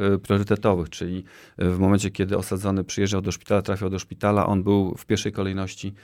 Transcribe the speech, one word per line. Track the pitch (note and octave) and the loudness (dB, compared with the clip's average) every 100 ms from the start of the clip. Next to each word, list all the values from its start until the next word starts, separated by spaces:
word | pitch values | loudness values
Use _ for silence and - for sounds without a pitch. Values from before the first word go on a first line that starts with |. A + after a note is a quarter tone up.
| G2+ | 2
y, | G2 | 2
priorytetowych, | - G2+ G2+ G2+ A2 F2+ E2 | 2 0 2 2 2 2 -2
czyli, | - F2+ F#2 - - - - | -6 -6 -6 -10 -18 -14 -2
y, | F2+ | 0
w | F2+ | 2
momencie, | F#2+ G2+ G2 | 4 4 2
kiedy | G2+ F#2+ G2 | -2 -2 -2
osadzony | F#2 F#2 G2 F#2+ | -2 -4 -2 -2
przyjeżdżał | F2+ - G2 G2 | -2 -2 0 0
do | F#2 | -2
szpitala, | - - G2+ | -4 0 0
trafiał | G2+ G2 F#2+ | 0 -4 -4
do | F#2+ | -6
szpitala, | - - G#2 G#2 F#2+ | -8 -2 2 2 2
on | G2 | 2
był | G2+ G2+ F#2 - | 4 2 2 -2
w | - | -2
pierwszej | G#2 G#2 | -2 -2
kolejności, | G2+ F#2+ F#2+ F#2+ - G2 G2+ | -4 -4 -4 -8 -8 -12 -12